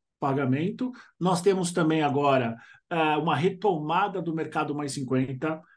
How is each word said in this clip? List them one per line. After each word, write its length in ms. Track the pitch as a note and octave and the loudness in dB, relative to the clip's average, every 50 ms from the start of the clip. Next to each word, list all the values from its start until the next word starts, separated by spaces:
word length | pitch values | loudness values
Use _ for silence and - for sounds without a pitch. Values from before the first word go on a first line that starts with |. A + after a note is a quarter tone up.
| _ _ _ _ | _ _ _ _
pagamento. 720 | - C#3 C3+ C#3 C#3+ C3 B2+ C#3+ D#3+ G3 A3+ - B3+ B3+ B3+ - - - _ _ | -4 -2 0 0 0 0 0 0 0 -2 -2 -4 -6 -6 -6 -10 -18 -20 _ _
Nós 220 | E3 F#3 F3+ E3+ F3 | 0 2 2 2 2
temos 280 | G3+ F#3+ F#3+ F3+ F3 | 2 2 2 0 -2
também 300 | - F#3 E3 D#3 D#3 D#3+ | 0 0 2 2 2 2
agora, 560 | D3+ C#3+ C3 C#3+ C#3+ C#3+ C3+ C3 B2 A#2 A#2 - - - - _ _ _ | 2 2 2 2 4 4 4 4 2 0 -4 -8 -14 -20 -20 _ _ _
eh, 260 | F3 E3 D#3+ D#3 D3+ D3+ | -2 0 2 2 2 2
uma 180 | D3+ E3+ D3+ | 2 0 0
retomada 840 | C3 D#3 G3 G3 - - G#3 F3+ D#3 D3+ D3+ E3 F3+ G3+ G3+ F#3 F#3+ D#3+ | 2 0 0 -2 0 0 0 0 0 -2 -2 0 0 0 0 -2 -4 -4
do 120 | E3+ D#3+ | -4 -4
mercado 400 | D#3+ D3+ - - E3 D3+ D3 D3 | -4 -4 -4 -2 -4 -2 -2 -4
mais 180 | D3 D3 C#3 - | -4 -4 -6 -6
cinquenta, 680 | D3 C3+ B2 C3 C3 C3 C3 C3+ C3 - D#3 D#3+ D#3+ - _ _ | -6 -4 0 0 0 0 0 -4 -4 -4 -4 -4 -4 -8 _ _